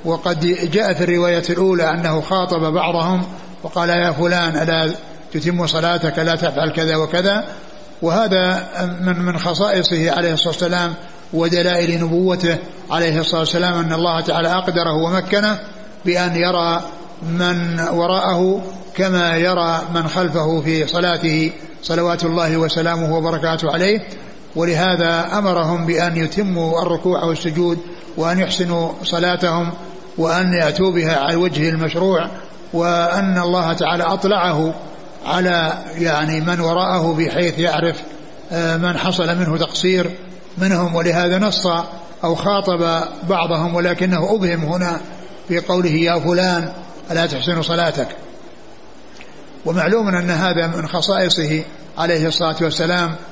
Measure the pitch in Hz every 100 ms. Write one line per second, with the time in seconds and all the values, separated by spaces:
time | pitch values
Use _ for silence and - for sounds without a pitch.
0 | 165 165 185 165 175 180 170 196 208 175
1 | 175 175 175 170 170 175 190 175 160 165
2 | 165 156 - 190 180 170 160 160 160 170
3 | 165 185 180 - - - 160 180 170 175
4 | 175 156 175 175 165 156 165 165 160 180
5 | - - - 156 151 175 160 160 170 175
6 | 165 156 160 165 165 139 160 156 160 156
7 | 156 170 190 208 - - - - - -
8 | 170 165 170 185 180 185 - 175 180 175
9 | 185 175 180 175 - 170 208 196 165 170
10 | 160 175 170 156 170 156 175 175 175 165
11 | - - - 160 165 175 175 175 170 170
12 | 165 170 185 180 170 160 - - - 156
13 | 170 156 156 165 156 175 180 170 165 160
14 | 175 165 170 165 165 185 185 170 165 156
15 | 165 185 185 208 208 202 - - - -
16 | 175 175 180 165 175 180 170 170 175 -
17 | - - 165 175 175 175 170 165 170 170
18 | 175 185 185 175 185 190 190 - - -
19 | 190 180 170 165 175 180 170 165 - 170
20 | 160 185 180 160 156 165 147 160 151 175
21 | 175 165 165 156 156 - - - - 170
22 | 175 170 170 165 165 160 160 165 165 170
23 | 160 160 160 165 160 160 160 165 190 214
24 | - - - - - 160 170 160 185 180
25 | 165 165 170 202 196 170 160 170 165 165
26 | 175 165 156 185 196 175 160 165 175 165
27 | 185 175 170 160 170 156 175 175 - -
28 | - - 165 180 185 - 175 170 165 -
29 | 180 170 180 180 175 165 170 175 - -
30 | - - 165 170 185 175 151 147 190 175
31 | 160 151 139 170 180 147 160 160 160 170
32 | 190 180 - - - - - 165 170 170
33 | 170 180 196 180 175 185 165 165 160 170
34 | 170 190 196 202 175 156 160 - - -
35 | - - - 175 180 175 160 147 - 165
36 | 165 147 156 160 165 175 165 170 180 185
37 | 165 156 160 - 175 147 170 156 170 -
38 | - - - - - 170 165 165 180 175
39 | 196 180 165 175 170 156 160 - 180 185
40 | 175 - - - - - 190 175 175 165
41 | 175 170 175 185 208 - 180 170 165 -
42 | - - 160 160 202 202 196 175 170 165
43 | 165 - 175 185 160 165 170 170 175 175
44 | 185 175 180 220 185 165 156 180 180 165
45 | - - - - - 170 170 180 175 156
46 | 170 170 160 175 185 175 165 - - -
47 | - 160 170 135 160 170 156 170 170 147
48 | 120 - - - - - - - - -
49 | - - - - - - 160 175 165 226
50 | 208 180 175 165 185 170 165 170 160 175
51 | - 190 180 165 151 156 156 - - -
52 | 165 165 160 156 160 160 165 151 165 180
53 | 170 160 -